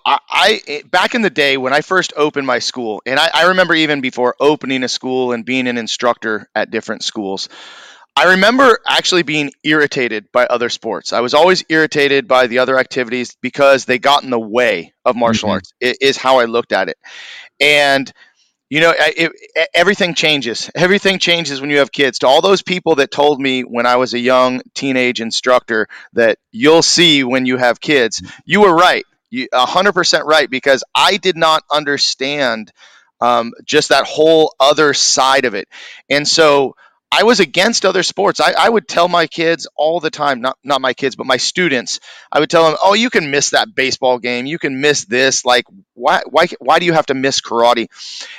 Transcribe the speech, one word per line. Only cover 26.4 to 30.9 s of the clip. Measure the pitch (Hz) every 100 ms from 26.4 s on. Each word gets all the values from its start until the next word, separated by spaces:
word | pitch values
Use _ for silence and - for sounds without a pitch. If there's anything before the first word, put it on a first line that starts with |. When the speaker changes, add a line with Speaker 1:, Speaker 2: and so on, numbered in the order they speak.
| _
Speaker 1:
you'll | 110 139 165
see | - - 170 147
when | 123 131 127
you | 127
have | 123 113
kids, | - 143 113 - 92 - -
you | 190
were | 202 165
right. | 175 123 - _ _
You, | 123 127
a | 127 127
hundred | 180 202
percent | 180 165 160 143
right, | 156 135
because | 127 139 127 -